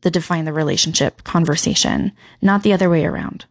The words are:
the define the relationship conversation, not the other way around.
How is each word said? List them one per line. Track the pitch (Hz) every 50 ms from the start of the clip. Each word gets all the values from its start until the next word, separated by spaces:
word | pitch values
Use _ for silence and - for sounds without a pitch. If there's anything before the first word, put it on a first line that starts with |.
the | - 180
define | 170 175 160 - 175 165 156
the | 156
relationship | 147 160 151 147 - - - 156 - - 147 - - -
conversation, | - - - 165 165 - 147 - - - - - - - - 71 - 196 - _ - - - _
not | - 196 202 202 -
the | 208
other | 196 185 190 175
way | 170 160 -
around. | - - - - - - - - -